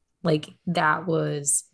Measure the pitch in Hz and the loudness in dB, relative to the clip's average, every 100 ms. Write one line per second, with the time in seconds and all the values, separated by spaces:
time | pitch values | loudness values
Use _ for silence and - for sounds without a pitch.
0 | _ _ 170 156 151 - - 175 156 165 | _ _ 0 0 -2 -10 -4 2 2 2
1 | 165 160 151 147 143 - - | 0 0 0 -2 -2 -2 -2